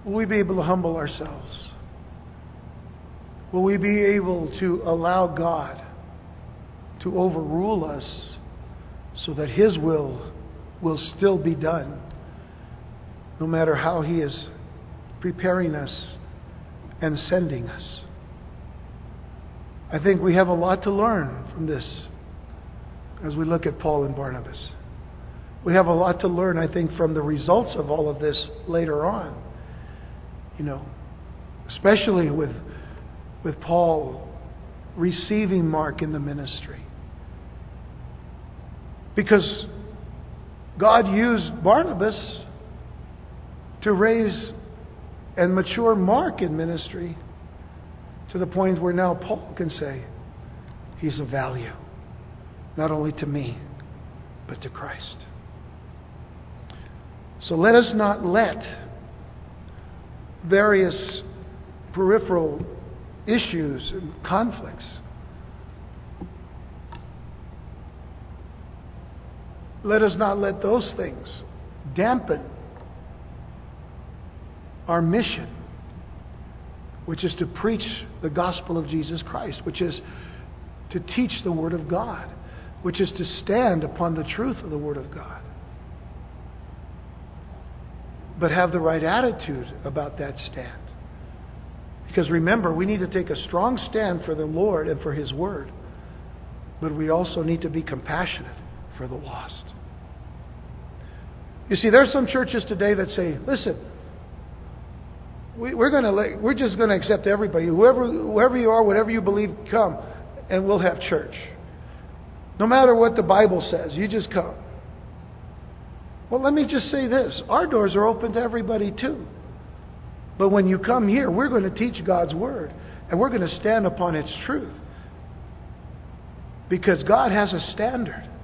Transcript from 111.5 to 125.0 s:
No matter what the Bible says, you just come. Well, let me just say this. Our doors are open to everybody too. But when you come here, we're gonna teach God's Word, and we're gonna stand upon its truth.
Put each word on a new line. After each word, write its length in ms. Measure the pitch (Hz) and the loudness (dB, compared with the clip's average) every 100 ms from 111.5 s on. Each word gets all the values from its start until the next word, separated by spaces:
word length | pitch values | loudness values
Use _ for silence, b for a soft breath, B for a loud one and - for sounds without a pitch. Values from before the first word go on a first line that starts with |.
| - - B B B B B - - - - | -14 -14 B B B B B -16 -16 -14 0
No 60 | 220 | 6
matter 280 | 262 254 | 10 10
what 220 | 226 233 226 | 10 8 6
the 60 | |
Bible 440 | 175 190 214 180 - | 6 8 8 6 2
says, 220 | 165 156 | -2 -2
you 120 | 143 202 | -2 0
just 240 | 214 - | 0 0
come. 240 | 190 - - - - - - - - - - - - - - - - - - - | 0 -2 -8 -12 -12 -14 -14 -14 -16 -16 -16 -16 -16 -16 -16 -16 -14 -14 -14 0
Well, 140 | 247 | 4
let 100 | 269 | 6
me 160 | 294 277 | 6 6
just 200 | 277 - | 2 2
say 180 | 277 254 | 2 4
this. 340 | 262 247 - - | 4 4 -2 2
Our 180 | 240 339 | 4 6
doors 300 | 233 196 190 | 4 6 6
are 80 | |
open 300 | 214 226 226 | 4 4 0
to 40 | 220 | 0
everybody 540 | 240 233 202 214 202 | 0 0 0 0 0
too. 340 | 196 262 311 - - - - - - - - - - - - | -2 -4 -4 -8 -14 -14 -14 -14 -16 -16 -14 -14 -14 -14 2
But 140 | 196 | 6
when 180 | 202 185 | 8 6
you 100 | 190 | 4
come 300 | 226 247 208 | 4 4 6
here, 220 | 240 269 | 6 4
we're 180 | 175 277 | 4 4
gonna 260 | 233 190 | 4 2
teach 300 | 190 233 - | 0 -2 0
God's 300 | 180 180 165 | 2 4 4
Word, 360 | 160 240 254 151 - B B B | 0 -2 -4 -6 -10 B B B
and 80 | 170 | 4
we're 120 | 262 | 4
gonna 280 | 233 170 - | 4 0 0
stand 260 | 214 220 190 | 4 4 4
upon 280 | 180 175 | 2 0
its 160 | 156 139 - | 0 -2 -6
truth. 300 | - 285 214 - - B | -2 -4 -4 -12 -14 B